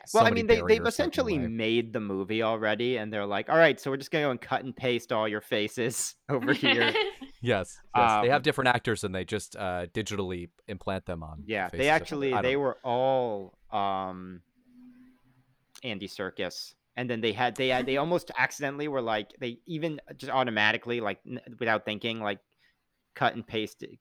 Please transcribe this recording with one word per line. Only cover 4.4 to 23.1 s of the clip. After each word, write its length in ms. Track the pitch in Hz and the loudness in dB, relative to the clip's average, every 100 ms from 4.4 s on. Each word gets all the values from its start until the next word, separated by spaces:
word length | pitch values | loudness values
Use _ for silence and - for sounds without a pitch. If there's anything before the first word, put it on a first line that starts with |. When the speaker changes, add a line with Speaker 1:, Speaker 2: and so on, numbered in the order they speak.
Speaker 2:
cut 240 | - 127 | -2 -4
and 100 | 131 | -4
paste 380 | 117 127 120 - | -4 0 0 0
all 160 | 117 110 | 0 0
your 140 | 104 | -2
faces 760 | - 117 107 - 117 117 - - | -2 -2 0 0 -2 -2 -4 -6
<laughs> 60 | - | -4
over 240 | 139 277 | -2 2
here." 400 | 285 277 - - 440 | 2 4 4 2 2
Speaker 3:
<laughs> 60 | 415 - 262 - | -2 -4 -16 -6
Speaker 1:
Yes, 360 | 120 104 92 - - | 0 0 0 -10 -2
yes. 280 | 120 117 107 | 4 6 6
They 60 | 113 | 4
have 60 | 139 | 4
Speaker 2:
Um, 40 | |
Speaker 1:
different 260 | 135 135 131 | 2 2 2
actors, 360 | 120 - 107 | 2 2 -2
and 100 | 101 | -2
they 100 | 92 | -4
just, 300 | 90 104 - - | -4 -4 -6 -6
uh, 300 | 98 90 87 | -4 -4 -4
digitally 540 | - 101 104 92 90 87 _ - | -4 -4 -2 -4 -4 -8 _ -12
implant 380 | 101 - 95 | -10 -6 -6
them 180 | - 87 | -6 -10
on 200 | 78 78 | -10 -12
the 100 | 76 | -6
Speaker 2:
Yeah, 160 | 107 90 | -4 -2
Speaker 1:
faces 100 | 85 | 0
Speaker 2:
they 60 | 139 | 2
Speaker 1:
of 40 | 156 | 2
Speaker 2:
actually, 320 | - 151 135 | 0 -2 0
Speaker 1:
I 40 | 120 | 0
don't 60 | |
Speaker 2:
they 140 | 127 139 | 2 0
were 220 | 135 113 | 0 -2
all, 720 | 131 120 131 131 123 104 92 _ - | -2 0 2 2 0 -4 -8 _ -6
um, 720 | 110 101 95 95 92 92 90 _ _ _ - - - - _ _ _ _ _ _ - | -2 0 0 -4 -8 -12 -14 _ _ _ -20 -20 -20 -20 _ _ _ _ _ _ -12
Andy 240 | 131 101 95 | -8 -8 -8
Serkis. 680 | - 95 - 92 - - - _ - | -6 -6 -4 -6 -6 -14 -18 _ -6
And 140 | 123 | -4
then 100 | 117 | -2
they 120 | 113 | 0
had, 220 | 104 127 107 | 0 0 0
they 120 | 131 | 0
had, 160 | 127 | 0
they 140 | 127 135 | 0 0
Speaker 1:
<laughs> 0 | |
Speaker 2:
almost 320 | 156 175 - - | 2 0 -2 -2
accidentally 500 | 127 - 143 143 151 | -2 -2 -6 -4 -4
were 140 | 135 | -2
like, 300 | 117 110 104 - | 0 -2 -2 -8
they 200 | 127 120 - | -10 -10 -10
even 340 | 160 165 147 - 143 | -4 -4 -6 -12 -14
just 160 | 131 | -2
automatically, 680 | 131 123 107 107 113 120 120 | 0 2 4 4 4 -2 -2
like, 180 | 107 98 - | -2 -4 -8
n-, 140 | 123 - 113 | -14 -12 -4
without 260 | 117 110 | 0 0
thinking, 360 | 110 104 117 113 | 0 -4 -4 -4
like, 200 | 104 101 _ _ _ _ _ _ _ | -4 -6 _ _ _ _ _ _ _